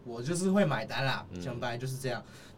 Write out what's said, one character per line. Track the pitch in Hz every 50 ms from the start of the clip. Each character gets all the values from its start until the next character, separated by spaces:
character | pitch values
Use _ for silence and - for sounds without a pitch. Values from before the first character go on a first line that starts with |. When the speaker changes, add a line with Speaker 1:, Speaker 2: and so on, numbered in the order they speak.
| -
Speaker 1:
我 | 120 117 117
就 | 120 139 180
是 | 170 185 196
会 | 185 208 196
买 | 151 127 110 113
单 | - - 120 135
啦， | 135 117 98 - -
Speaker 2:
嗯。 | - 90
Speaker 1:
讲 | 87 - 113 120
白 | 123 120 117 120
就 | 127 131
是 | 131 127
这 | - 127
样。 | 120 110 - - - - - - -